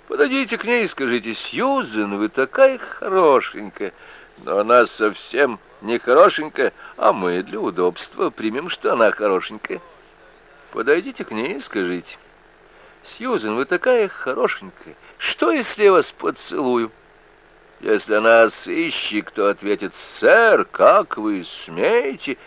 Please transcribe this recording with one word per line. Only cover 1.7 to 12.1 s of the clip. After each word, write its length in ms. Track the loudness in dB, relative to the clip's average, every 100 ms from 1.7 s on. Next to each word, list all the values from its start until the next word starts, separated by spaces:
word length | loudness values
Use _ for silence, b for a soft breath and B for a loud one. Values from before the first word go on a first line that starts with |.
| -2 -4 -4 -4 -2
вы 120 | -4
такая 500 | -2 -2 4 4 2
хорошенькая.'» 1120 | -10 -12 -4 2 4 4 2 -10 -14 -10 -12 -12 B B B -16
Но 200 | -4 -2
она 280 | 4 4 4
совсем 760 | 2 -2 -2 -6 -2 -2 -2 _ -12
не 160 | -4 -4
хорошенькая, 760 | 2 6 6 4 -6 -2 -2 -4 B B
а 160 | 0
мы 320 | 0 0 -2
для 160 | -4 -6
удобства 720 | -6 0 -2 -2 -10 -6 -6
примем, 380 | -4 -6 -6 -8
что 220 | -6 -2
она 200 | 2 2
хорошенькая. 680 | 2 0 -2 -4 -12 -12 -12 -14 -20 _ _ _ _ _ _ -14
Подойдите 520 | -6 0 0 -2 -10
к 60 | -10
ней 240 | -6 -6
и 60 | -8
скажите: 580 | -8 -6 -4 -6 -10